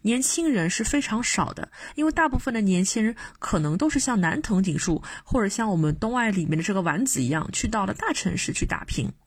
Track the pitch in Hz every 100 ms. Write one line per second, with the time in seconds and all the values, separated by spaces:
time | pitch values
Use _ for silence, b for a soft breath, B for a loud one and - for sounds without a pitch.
0 | 208 247 262 - 330 226 165 - 220 294
1 | - 214 247 - 160 - - B B -
2 | 311 311 311 254 - 233 202 180 190 233
3 | 220 226 B B - 180 151 170 302 190
4 | - 220 165 170 - 185 190 151 - 156
5 | B B - 262 202 214 220 175 151 151
6 | 220 247 226 190 151 156 170 190 175 151
7 | - - 123 156 - - 214 220 190 -
8 | 440 302 180 175 - - - - - -
9 | 117 -